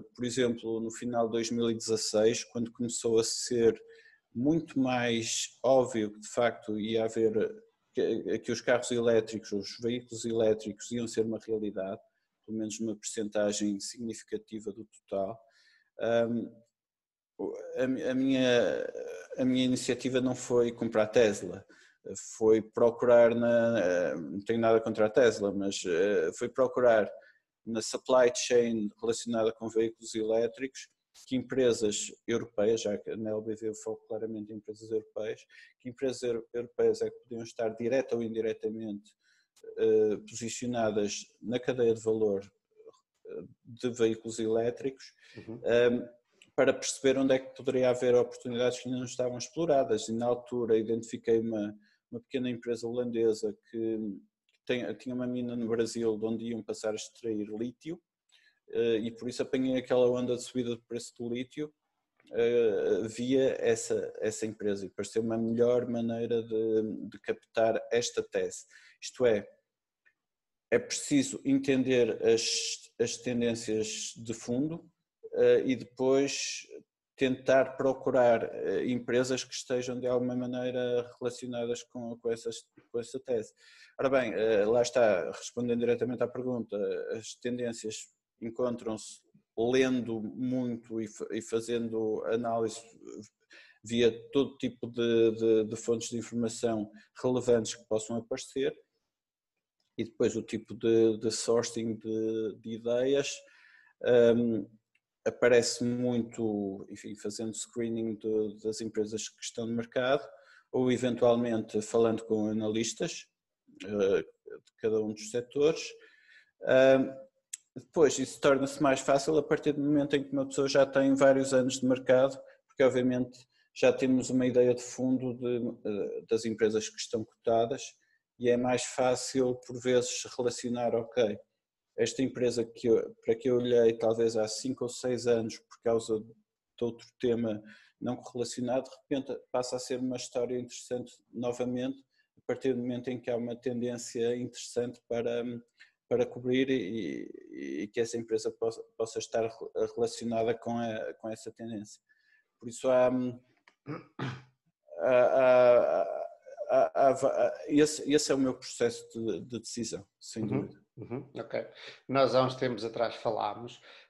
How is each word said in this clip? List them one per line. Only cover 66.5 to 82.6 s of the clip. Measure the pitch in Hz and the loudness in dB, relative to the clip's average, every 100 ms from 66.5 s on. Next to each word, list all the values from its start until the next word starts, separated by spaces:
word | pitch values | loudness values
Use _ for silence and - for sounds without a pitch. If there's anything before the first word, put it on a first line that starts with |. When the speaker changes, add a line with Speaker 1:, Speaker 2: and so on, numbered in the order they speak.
| 110 113 110 107 85 101 | -2 2 2 0 -4 -10
Speaker 1:
de | - | -10
captar | - 107 _ - 113 104 - | -8 -8 _ 2 2 2 0
esta | 117 120 - | 0 0 -4
tese. | 107 98 92 - - - - _ | -4 -2 -4 -6 -16 -20 -20 _
Isto | - - 123 | -12 0 2
é, | 104 - _ _ _ _ _ _ _ _ _ _ _ - | 2 -2 _ _ _ _ _ _ _ _ _ _ _ -2
é | 120 | -2
preciso | - - - 147 127 - | -2 -8 0 0 0 -4
entender | 139 135 135 131 127 127 113 - | 0 0 2 0 2 4 2 2
as, | 113 113 - - - - - - | 2 4 2 -4 -4 -8 -8 -4
as | 117 - | -4 -4
tendências | 127 120 120 113 - 110 107 - - - | -4 0 0 -2 -2 -2 -2 -6 -10 -10
de | 117 | -10
fundo, | 113 - 123 156 170 - _ _ _ - | -8 -6 -4 -4 -6 -14 _ _ _ -6
eh, | - 123 123 - | 2 4 4 2
e | 123 | -4
depois | - - 131 135 139 - - - - 69 - _ _ - | -6 -2 2 2 2 -2 -8 -10 -14 -20 -20 _ _ -2
tentar | 131 131 - 131 131 - | 0 0 4 4 4 0
procurar, | 135 131 - 131 120 113 - | -2 0 0 4 6 4 0
eh, | 57 71 95 85 | -4 -2 0 0
empresas | 120 120 120 127 131 | -2 0 0 2 -2
que | - | -6
estejam | - - 123 127 123 | -10 -4 -4 -4 -4
de | 123 | -2
alguma | 123 123 | 0 0
maneira | 123 123 123 127 127 123 120 120 - | -4 -4 -4 -4 -2 -2 -2 -4 -6
relacionadas | 123 - 127 120 117 120 | -6 -6 -8 -4 -4 -4
com, | - 123 117 117 | -8 -12 -12 -6
com | 117 | -4
essas, | 113 117 113 | -4 -6 -10